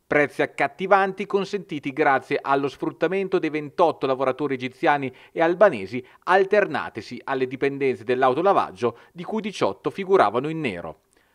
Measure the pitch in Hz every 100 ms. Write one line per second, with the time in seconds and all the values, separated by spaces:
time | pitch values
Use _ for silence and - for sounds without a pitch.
0 | _ 147 143 - 139 - 143 - 185 196
1 | 196 190 202 202 185 202 - 151 139 135
2 | 143 135 - 143 127 139 139 - 156 -
3 | 165 196 190 185 156 151 147 - 165 -
4 | 135 131 131 127 143 131 127 - 160 143
5 | 135 - - - 165 175 208 120 95 104
6 | - _ - 190 196 208 185 127 87 117
7 | - 120 - 135 131 131 143 139 135 123
8 | 113 127 131 127 190 160 80 90 117 -
9 | - 170 175 220 208 - 104 98 151 -
10 | 185 190 104 113 147 160 139 90 82 -
11 | _ _ _